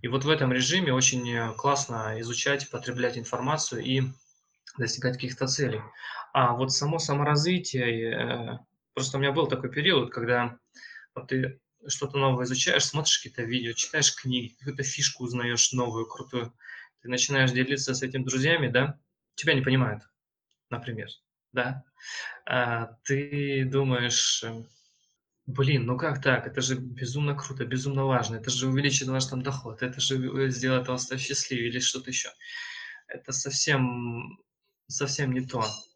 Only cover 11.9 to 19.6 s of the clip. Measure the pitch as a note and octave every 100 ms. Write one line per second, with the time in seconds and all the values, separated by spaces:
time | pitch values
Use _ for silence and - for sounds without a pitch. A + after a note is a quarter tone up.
11.9 | - C#3 C#3 C3+ B2+ B2+ B2+ F3 F3 -
12.9 | D3 D3+ - - - A#2 B2+ A#2 A2+ -
13.9 | D#3 C#3 - B2+ B2+ A#2 _ C3 C#3 C3+
14.9 | - C#3 - B2 B2 A#2+ A#2 - B2+ A#2+
15.9 | A2 A2+ - C3 B2 A#2 _ - - -
16.9 | _ A#2+ B2+ - C#3 C3 B2 B2+ C#3 C3+
17.9 | C3 C3 C3+ C3 C3 C#3 E3 B2 B2 C#3+
18.9 | - _ _ _ - D3+ C#3+